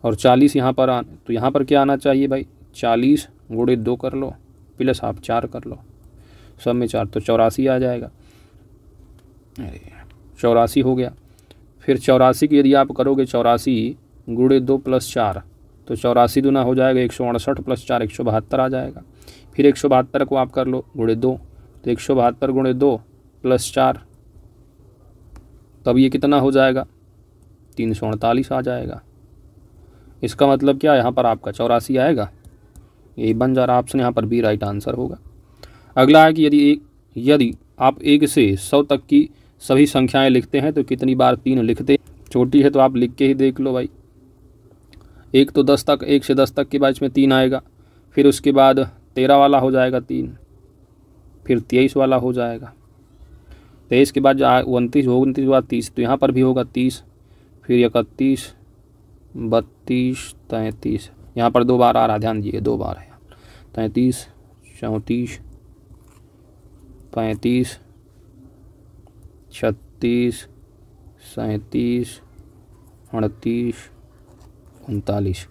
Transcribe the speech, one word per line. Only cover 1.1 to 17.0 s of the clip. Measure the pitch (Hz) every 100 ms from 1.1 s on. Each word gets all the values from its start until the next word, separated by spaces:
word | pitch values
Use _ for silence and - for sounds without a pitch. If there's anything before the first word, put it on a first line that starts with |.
| - -
यहाँ | 113 127
पर | 139
क्या | 135 143
आना | 139 135
चाहिए | 143 135 139
भाई, | 135 - _ -
चालीस | - 117 117 131 151 - _ -
गुणे | 113 120 123
दो | 110
कर | 123 131
लो, | 135 135 - _ _ _ -
प्लस | 135 123
आप | 113 107
चार | - 117 120
कर | 120
लो, | 123 127 - - - - - - - -
सब | 120
में | 120 117
चार, | 117
तो | 110 127
चौरासी | - 113 113 - 131
आ | 127
जाएगा। | 127 120 123 _ _ _ _ _ _ _ _ _ - - _ _ _ -
अरे, | 104 65 - - - - - -
चौरासी | 117 117 117 143
हो | 131
गया। | 127 123 - _ _ _ _ _ _
फिर | - 131
चौरासी | - 127 127 123 147
की | 143
यदि | 135
आप | 139 135
करोगे, | - 131 135
चौरासी | 131 120 117 117 135 120 113 - _ - -
गुणे | 117 131 135
दो | 127 135
प्लस | 131 131 -
चार, | 131 107 92 - _ - _ -
तो |
चौरासी | 117 123 120 117 135
दुना | 135 135
हो | 123
जाएगा | 131 131 127